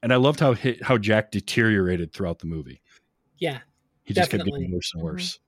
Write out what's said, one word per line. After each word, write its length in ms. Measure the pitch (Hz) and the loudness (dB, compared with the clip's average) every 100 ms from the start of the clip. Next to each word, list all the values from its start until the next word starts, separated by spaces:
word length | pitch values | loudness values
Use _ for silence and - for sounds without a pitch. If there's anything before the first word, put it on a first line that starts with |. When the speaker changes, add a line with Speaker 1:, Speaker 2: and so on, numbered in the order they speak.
Speaker 1:
and 100 | 117 | 2
I 40 | 127 | 4
loved 220 | 131 151 | 4 4
how 160 | 151 | 2
hi-, 240 | 117 131 117 | 2 0 -4
how 160 | - 127 | 0 0
Jack 340 | 104 107 107 | 4 2 2
deteriorated 800 | 104 - - 113 104 92 90 82 | -4 -2 2 4 4 2 0 -4
throughout 260 | - 92 85 | -6 -6 -6
the 80 | 82 | -8
movie. 340 | 80 67 65 _ _ _ _ _ _ | -10 -10 -18 _ _ _ _ _ _
Speaker 2:
Yeah, 220 | 170 131 - _ _ _ | -6 -6 -16 _ _ _
Speaker 1:
He 100 | - | -6
just 160 | 107 180 | 0 0
kept 80 | 110 | 0
Speaker 2:
definitely. 160 | 90 - | -2 -4
Speaker 1:
getting 140 | 87 | -4
worse 180 | 90 - | -4 -6
and 80 | 85 | -8
Speaker 3:
Mm-hmm. 120 | 80 | -8
Speaker 1:
worse. 240 | 90 90 - | -6 -8 -10